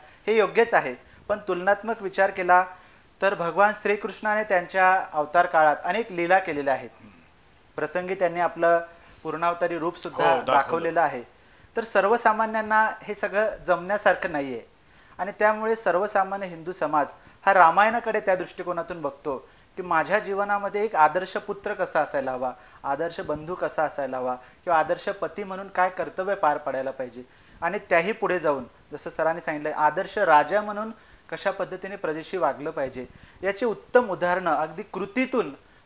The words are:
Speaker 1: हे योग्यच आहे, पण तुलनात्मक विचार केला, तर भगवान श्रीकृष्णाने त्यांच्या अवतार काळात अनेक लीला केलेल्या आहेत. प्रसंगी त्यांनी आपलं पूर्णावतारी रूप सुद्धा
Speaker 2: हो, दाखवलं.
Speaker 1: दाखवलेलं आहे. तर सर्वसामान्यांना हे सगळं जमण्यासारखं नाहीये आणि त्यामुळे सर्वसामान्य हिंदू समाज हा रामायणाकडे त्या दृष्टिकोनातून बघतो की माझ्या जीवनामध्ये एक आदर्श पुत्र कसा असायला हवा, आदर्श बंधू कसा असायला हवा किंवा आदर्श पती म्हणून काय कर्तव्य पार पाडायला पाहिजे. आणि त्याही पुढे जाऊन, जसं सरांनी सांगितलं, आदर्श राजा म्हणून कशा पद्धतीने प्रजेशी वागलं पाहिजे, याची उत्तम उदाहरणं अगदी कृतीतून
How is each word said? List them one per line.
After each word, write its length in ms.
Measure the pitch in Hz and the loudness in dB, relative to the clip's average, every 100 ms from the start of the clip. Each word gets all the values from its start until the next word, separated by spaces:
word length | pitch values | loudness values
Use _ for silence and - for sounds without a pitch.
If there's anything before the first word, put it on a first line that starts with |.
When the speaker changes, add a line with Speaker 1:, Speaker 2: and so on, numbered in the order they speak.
| - - - | -10 -8 0
Speaker 1:
हे 120 | 220 | 2
योग्यच 360 | 185 170 226 | 2 2 2
आहे, 200 | 175 143 123 - - - | 2 0 -6 -14 -16 -6
पण 100 | 202 - | -6 -4
तुलनात्मक 540 | 175 185 202 220 226 | -2 0 0 -2 -6
विचार 280 | 196 190 196 | -4 0 0
केला, 340 | 190 180 180 180 - - _ _ _ | 0 4 4 4 -4 -20 _ _ _
तर 120 | 190 | 0
भगवान 380 | 190 170 160 202 | 0 0 4 4
श्रीकृष्णाने 720 | 208 202 208 208 - 214 214 | 2 -2 -2 -4 -6 -2 -2
त्यांच्या 640 | 214 185 175 185 185 190 - | 2 0 0 4 4 4 0
अवतार 340 | 156 147 175 180 | -4 2 2 4
काळात 300 | 165 156 143 | 6 4 4
अनेक 280 | 175 202 226 | 0 -4 -4
लीला 260 | 175 170 190 | -4 2 2
केलेल्या 360 | 190 143 139 | 2 -2 -2
आहेत. 160 | 131 120 - 107 - _ _ _ _ _ - | -2 -6 -18 -20 -20 _ _ _ _ _ -8
प्रसंगी 380 | 147 180 180 | -6 -4 -6
त्यांनी 260 | 190 175 170 | -2 -2 0
आपलं 400 | 170 165 170 170 170 - - - | -2 2 4 4 0 -12 -20 -12
पूर्णावतारी 560 | 160 156 170 170 175 170 | -8 -2 -2 0 -2 -2
रूप 200 | 160 170 | -4 -6
सुद्धा 320 | 175 - 165 | -8 0 2
Speaker 2:
हो, 60 | 165 | 2
दाखवलं. 160 | 123 | 4
Speaker 1:
दाखवलेलं 480 | 139 135 165 165 165 | 2 2 -2 0 2
आहे. 340 | 151 135 120 _ _ - - - | 0 0 -10 _ _ -20 -10 -8
तर 80 | |
सर्वसामान्यांना 1040 | 226 202 196 233 226 214 220 220 214 214 220 - | 0 2 4 4 2 2 0 -2 0 2 2 -2
हे 120 | - | -10
सगळं 420 | 208 202 190 214 - - | -6 -2 0 -2 -2 0
जमण्यासारखं 640 | 170 180 208 202 175 190 | 0 0 0 2 2 0
नाहीये 300 | 151 139 120 - _ _ _ _ - | -4 -4 -8 -12 _ _ _ _ -8
आणि 140 | 185 202 | -8 2
त्यामुळे 380 | 214 214 220 220 | 2 2 0 0
सर्वसामान्य 720 | 196 175 202 202 190 196 190 | 2 2 2 0 0 -4 -8
हिंदू 260 | 165 160 | -10 -10
समाज 380 | 180 151 151 139 - - - - | -4 0 2 0 -4 -20 -2 4
हा 80 | |
रामायणाकडे 640 | 190 165 170 214 233 226 214 | 8 8 8 4 2 -2 -2
त्या 160 | 208 185 | 0 0
दृष्टिकोनातून 680 | 170 - 175 175 165 170 | -2 -8 -6 -6 -6 -8
बघतो 460 | 143 - 151 127 - _ _ - | -8 -8 -8 -8 -10 _ _ -14
की 60 | |
माझ्या 360 | 180 165 156 202 | -2 -2 0 -2
जीवनामध्ये 640 | 185 196 202 202 196 202 | -2 -4 -2 -2 -2 -2
एक 120 | 214 165 | -2 4
आदर्श 400 | 151 170 180 208 | 4 4 -2 -6
पुत्र 380 | - 202 202 | -8 -8 -6
कसा 260 | 202 175 160 | -4 -2 0
असायला 320 | 143 147 131 | 0 -2 -4
हवा, 200 | 127 127 123 - - | -4 -6 -8 -16 -12
आदर्श 360 | 135 139 165 165 | -6 -4 -4 -6
बंधू 340 | 165 151 156 | -6 -6 -8
कसा 280 | 175 165 - | -6 -4 -2
असायला 340 | 151 - 135 127 | -2 -2 -6 -4
हवा 180 | 127 | -6
किंवा 440 | 127 - - - 160 | -6 -12 -10 0 2
आदर्श 300 | 156 175 - | 2 -2 -4
पती 360 | 196 160 208 | -6 -6 -6
म्हणून 240 | 196 190 196 | -10 -10 -6
काय 220 | - 185 | 0 0
कर्तव्य 440 | 185 156 - 190 | 0 -6 -6 -4
पार 220 | 196 151 143 | 0 2 0
पाडायला 340 | - 131 135 | -2 -4 -6
पाहिजे. 320 | 131 127 120 123 _ _ - | -6 -10 -12 -20 _ _ -8
आणि 160 | 170 202 | -6 -6
त्याही 340 | 196 170 180 | 0 2 2
पुढे 260 | 226 190 180 | -2 -2 0
जाऊन, 260 | 156 139 120 - _ | 0 0 -4 -16 _
जसं 180 | 147 170 | -14 -10
सरांनी 300 | - 160 165 | -2 0 0
सांगितलं, 300 | 165 151 151 | -4 -4 -4
आदर्श 480 | 151 151 156 190 - | 2 2 2 -2 0
राजा 420 | 185 151 147 202 | 6 6 6 0
म्हणून 300 | 208 202 220 226 - - - | -2 -6 -8 -10 -20 -20 -14
कशा 200 | 165 202 | -6 -4
पद्धतीने 460 | 196 170 185 190 196 | -4 -6 -8 -12 -8
प्रजेशी 400 | 165 156 160 190 | -6 -6 -8 -2
वागलं 340 | 156 131 147 | -2 -2 -6
पाहिजे, 360 | 156 131 123 123 - - - | -6 -6 -8 -14 -16 -20 -8
याची 220 | 185 196 | -6 -2
उत्तम 440 | 240 202 - 247 233 | -4 -4 2 2 2
उदाहरणं 460 | 170 175 180 180 | 0 0 0 2
अगदी 280 | 143 160 165 | 0 0 -6
कृतीतून 720 | - 190 196 254 254 254 160 135 _ _ | -10 -8 -4 -2 0 -2 -2 -8 _ _